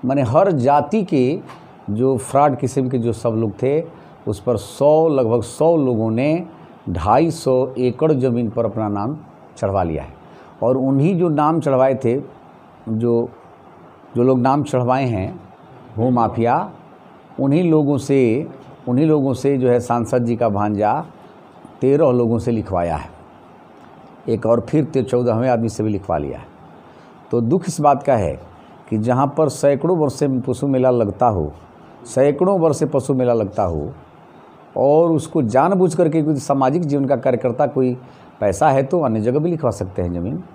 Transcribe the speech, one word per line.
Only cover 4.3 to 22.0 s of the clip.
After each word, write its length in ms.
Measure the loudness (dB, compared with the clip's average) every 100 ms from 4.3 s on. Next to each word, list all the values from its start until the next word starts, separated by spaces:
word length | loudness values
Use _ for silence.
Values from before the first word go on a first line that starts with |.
| -6
पर 180 | -4 -4
सौ, 500 | -6 0 4 4 4
लगभग 340 | 2 2 0
सौ 360 | -2 0 2 2
लोगों 340 | 2 0 0
ने 360 | 0 0 -2 -6 -18 -20 -14 -8
ढाई 420 | -4 2 2 2
सौ 420 | -2 0 0 0 -2
एकड़ 340 | -2 0 0
ज़मीन 380 | 2 0 0 -2
पर 160 | -2 -4
अपना 220 | -4 -4
नाम 280 | -4 -6 -8 -14 -20 -20 -6
चढ़वा 260 | -2 -2
लिया 200 | -2 -4
है। 100 | -8 -18 -20 -20 -20 -4
और 140 | 0 0
उन्हीं 400 | 0 2 2 2
जो 100 | 0
नाम 300 | 2 0 0
चढ़वाए 360 | 0 2 2 2
थे, 240 | -2 -2 -6 -20 -20 -20 -20 -18 -8
जो, 400 | -2 0 0 -2 -10 -20 -20 -20 -20 -20 -20 -8 0
जो 80 |
लोग 160 | 2 4
नाम 240 | 2 0
चढ़वाए 420 | 0 -2 0 0 -2
हैं 340 | -4 -6 -10 -18 -20 -20 -20 -14 -2
भूमाफिया, 760 | 0 2 0 0 0 0 -4 -12 -20 -20 -20 -20 -18 -4
उन्हीं 320 | 0 2 4
लोगों 260 | 2 2 -2
से, 500 | 0 2 2 0 -4 -14 -20 -12 -2
उन्हीं 200 | 0 2
लोगों 260 | 2 0
से 240 | 0 0 0
जो 120 | 2
है 100 | 0
सांसद 460 | 0 -2 0 0 0
जी 100 | 0
का 140 | 0
भांजा 560 | 0 -2 0 0 0 -6 -20 -20 -20 -20 -20 -20 -2
तेरह 300 | 2 4